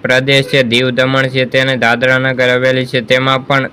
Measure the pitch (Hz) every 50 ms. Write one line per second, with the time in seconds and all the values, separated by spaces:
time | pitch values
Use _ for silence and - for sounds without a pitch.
0 | - 123 127 131 131 139 139 135 131 - - 139 127 117 117 123 127 131 123 127
1 | 131 131 135 135 131 127 127 135 127 120 - 135 131 135 131 120 117 117 120 120
2 | 131 127 131 127 131 135 131 123 127 123 127 123 127 131 131 131 127 127 - 127
3 | 113 117 127 127 131 135 135 131 135 135 143 135 131 -